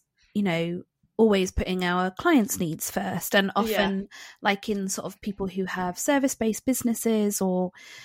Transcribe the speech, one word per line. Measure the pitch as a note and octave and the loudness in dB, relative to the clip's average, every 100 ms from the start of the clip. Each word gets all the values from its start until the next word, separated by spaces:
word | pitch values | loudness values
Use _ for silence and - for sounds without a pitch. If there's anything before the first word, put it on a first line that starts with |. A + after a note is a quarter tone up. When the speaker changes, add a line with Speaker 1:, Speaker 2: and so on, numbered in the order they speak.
| _ _ _ | _ _ _
Speaker 1:
you | G#3 | -4
know, | G3 E3 E3+ F3 - _ _ - | 0 0 -2 -6 -10 _ _ 4
always | A3 G3 F#3 | 6 6 2
putting | - F#3 F#3 | -2 -2 0
our | F3+ F3+ F#3 | 0 2 0
clients' | - - C#4+ G3+ - | 0 4 4 4 0
needs | E3+ D#3+ - | -4 -4 -6
first. | F#3 G3 F3+ - G3+ | -4 -4 -4 2 2
And | G3 G3 | 2 0
Speaker 2:
Yeah. | |
Speaker 1:
often, | A3 G3 G3 G3 G3+ - - - | 0 0 0 -2 -6 -14 -20 -4
like, | G#3 G3 - | -2 -2 -2
in | G3+ F#3+ | -4 -4
sort | - F3+ | -6 -8
of | - | -10
people | G#3 G3 G3 | -10 -6 -6
who | F#3 F#3 | -4 -6
have | F#3 F3+ F3 | -4 -6 -2
service-based | - C#4 C4 - A3+ G#3 - | 0 2 0 0 -2 -2 -2
businesses | B3 A#3 A3 A3+ A3 G#3 G3+ | 0 0 -2 0 2 2 0
or, | F#3+ F3+ F3+ - - - | 0 0 -2 -6 -20 -20